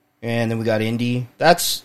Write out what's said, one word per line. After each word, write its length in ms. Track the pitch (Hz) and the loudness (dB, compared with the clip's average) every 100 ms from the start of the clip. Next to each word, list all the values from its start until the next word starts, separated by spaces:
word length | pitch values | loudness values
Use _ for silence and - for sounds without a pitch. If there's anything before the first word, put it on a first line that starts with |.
| _ _ | _ _
And 280 | 113 117 113 | -4 -2 0
then 80 | 113 | -2
we 60 | |
got 160 | 113 110 | 0 0
Indy. 460 | 110 117 120 123 117 - | 0 -2 -2 -2 -6 0
That's, 420 | 151 175 - - | 4 4 0 -6